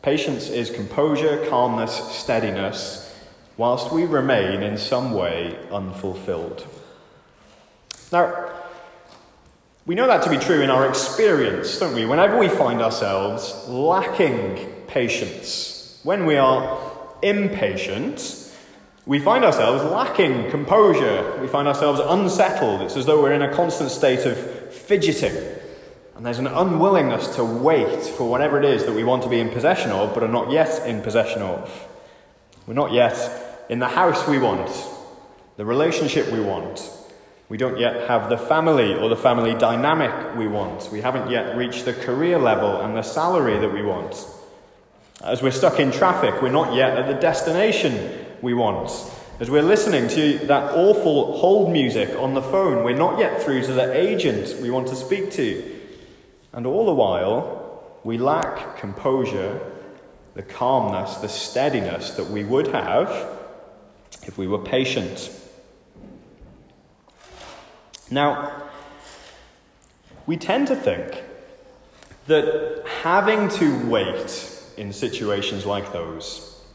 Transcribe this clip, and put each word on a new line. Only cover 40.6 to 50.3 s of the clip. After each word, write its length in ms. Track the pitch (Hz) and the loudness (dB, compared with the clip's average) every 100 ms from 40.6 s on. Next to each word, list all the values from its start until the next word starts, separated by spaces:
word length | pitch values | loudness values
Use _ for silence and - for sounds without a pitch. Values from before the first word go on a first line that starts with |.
| 92 82 - | -4 -6 -8
We 100 | 107 | -4
haven't 300 | 120 131 107 | -2 -2 -2
yet 260 | 120 - 120 | -2 -2 -4
reached 280 | 123 - | -4 -4
the 80 | - | -6
career 460 | 120 - 127 170 170 | -4 -4 0 2 4
level 420 | 123 104 104 95 | 4 4 2 0
and 160 | 104 110 | -2 -4
the 60 | |
salary 560 | 104 156 165 185 127 104 | -4 -2 2 2 2 2
that 140 | 107 | 0
we 100 | 101 | -2
want. 420 | 104 90 - - - - - - - - _ _ _ - | -4 -4 -6 -12 -14 -18 -20 -20 -20 -20 _ _ _ -10
As 200 | - 117 | -4 0
we're 100 | 131 | 0
stuck 260 | 127 175 151 | 4 4 4
in 140 | 135 | 0
traffic, 500 | - 185 175 120 - | 4 2 4 0 0
we're 80 | 127 | 0
not 240 | 139 - | 2 2
yet 240 | 120 131 123 | 2 2 2
at 80 | 131 | -2
the 80 | |
destination 1120 | 139 165 156 165 170 220 - 139 110 85 - - - | 0 0 0 0 2 2 2 0 -2 -6 -10 -14 -8
we 100 | 123 | -2
want. 380 | 120 110 92 - - - - - - | 0 0 -2 -6 -10 -12 -16 -18 -8
As 100 | 120 | 2
we're 120 | 147 | 4
listening 460 | 160 214 214 151 120 | 6 4 4 2 2
to 300 | 151 151 | 2 2